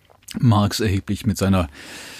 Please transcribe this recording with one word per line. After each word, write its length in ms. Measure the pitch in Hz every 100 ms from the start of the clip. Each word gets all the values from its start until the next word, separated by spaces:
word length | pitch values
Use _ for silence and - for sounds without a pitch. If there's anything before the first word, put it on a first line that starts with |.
| _ _ - -
Marx 400 | 127 104 101 -
erheblich 460 | 107 98 - 98 -
mit 100 | 92
seiner, 320 | 95 95 78 - - - -